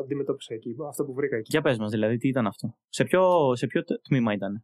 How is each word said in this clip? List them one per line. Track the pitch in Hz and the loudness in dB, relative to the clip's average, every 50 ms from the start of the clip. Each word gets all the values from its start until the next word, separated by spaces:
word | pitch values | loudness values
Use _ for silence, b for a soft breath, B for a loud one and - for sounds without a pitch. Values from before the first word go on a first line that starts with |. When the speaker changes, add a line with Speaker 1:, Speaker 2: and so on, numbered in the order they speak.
| 135 | -2
Speaker 1:
αντιμετώπισα | 131 143 139 135 135 135 - - - 120 | -2 -4 -4 -2 -2 -4 -4 -6 -10 -10
εκεί, | 110 - 120 113 127 156 147 | -10 -8 -8 -10 -8 -10 -8
αυτό | - - 143 | -4 -4 -4
που | 131 127 | -4 -4
βρήκα | 131 143 139 139 | -4 -2 -2 -2
εκεί. | 113 110 - | -4 -4 -2
Speaker 2:
Για | 139 156 | 0 0
πες | 156 156 127 110 | 2 2 0 0
μας, | 107 104 | 0 -2
δηλαδή, | 113 110 107 107 120 120 | 0 2 2 2 2 2
τι | - 139 | 0 0
ήταν | 127 131 113 101 | 2 2 0 0
αυτό; | - - - 113 - _ _ _ | -2 -4 -8 -10 -10 _ _ _
Σε | - - 135 | -2 -2 0
ποιο, | - - 180 185 180 180 170 147 131 123 | 2 4 4 4 6 4 4 4 4 2
σε | 120 - - | 0 -2 -2
ποιο | - 170 - | -2 -2 -2
τ-, | - - 233 | -2 -6 -6
τμήμα | _ - 147 131 117 113 104 | _ 0 2 2 2 2 0
ήταν; | 98 98 98 101 107 | 0 -2 -4 -6 -8